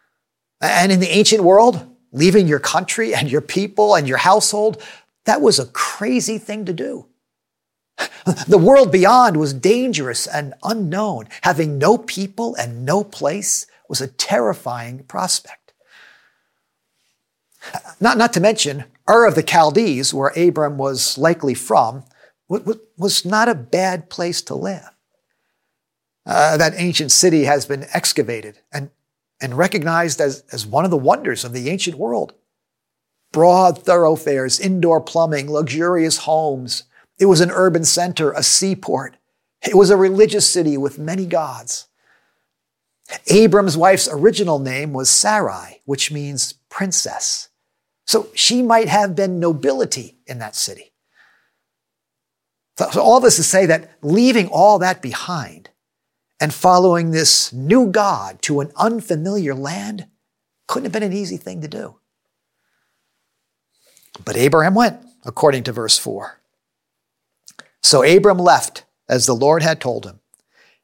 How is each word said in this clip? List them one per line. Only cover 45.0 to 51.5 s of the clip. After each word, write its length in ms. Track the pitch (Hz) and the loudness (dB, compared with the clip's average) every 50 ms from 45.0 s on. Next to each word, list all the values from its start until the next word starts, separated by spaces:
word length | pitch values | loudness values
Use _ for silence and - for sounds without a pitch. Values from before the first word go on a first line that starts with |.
| 131 - | -2 0
Sarai, 720 | - - - 208 214 214 175 107 95 90 87 - - - _ | 0 2 2 0 0 0 -2 -4 -6 -8 -14 -18 -20 -14 _
which 260 | - 139 139 - - | -6 -6 -4 -4 -6
means 420 | 151 147 143 143 143 127 - - - _ _ _ | -6 -8 -10 -8 -8 -8 -8 -8 -10 _ _ _
princess. 800 | - - 196 190 165 - - - - - - - - - - - _ _ _ _ _ _ _ _ _ _ _ | -10 -8 -6 -4 -4 -4 -4 -6 -8 -8 -6 -6 -6 -8 -10 -14 _ _ _ _ _ _ _ _ _ _ _
So 240 | - - 220 208 - - | -2 -2 -2 -2 -4 -4
she 280 | - - - 233 247 | -2 -2 0 0 0
might 260 | 254 233 233 226 226 160 | 2 2 2 2 2 2
have 280 | 170 208 208 196 170 | 0 0 0 0 -2
been 240 | 175 196 190 180 170 | -4 -4 -4 -2 -2
nobility 760 | 170 170 160 139 127 139 135 131 - - - 131 117 110 _ _ _ | -2 -2 -2 -2 -2 -2 -2 -2 -4 -4 -6 -8 -10 -14 _ _ _
in 140 | - 120 120 | -16 -14 -14
that 160 | 113 110 - | -12 -12 -8
city. 380 | - - 104 98 - - _ _ _ _ _ _ _ _ _ _ _ _ _ | -8 -8 -8 -10 -14 -20 _ _ _ _ _ _ _ _ _ _ _ _ _